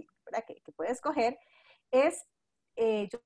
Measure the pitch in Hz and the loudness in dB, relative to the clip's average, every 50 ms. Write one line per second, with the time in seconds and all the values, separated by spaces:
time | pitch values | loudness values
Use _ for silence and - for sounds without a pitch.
0 | - _ _ _ _ - - 220 226 - - - _ - - - 160 202 254 - | -16 _ _ _ _ -8 -6 -6 -6 -6 -12 -18 _ -14 -10 -6 -4 -4 -4 -4
1 | - 294 311 285 226 233 277 - _ _ _ _ _ - _ _ _ _ - 254 | -4 -2 0 2 0 0 0 -4 _ _ _ _ _ -20 _ _ _ _ 4 4
2 | 277 330 339 - - _ _ _ _ _ _ _ _ _ _ - 226 220 214 208 | 4 4 2 -2 -8 _ _ _ _ _ _ _ _ _ _ 0 2 2 2 0
3 | 202 190 - 233 _ | -2 -4 -8 -6 _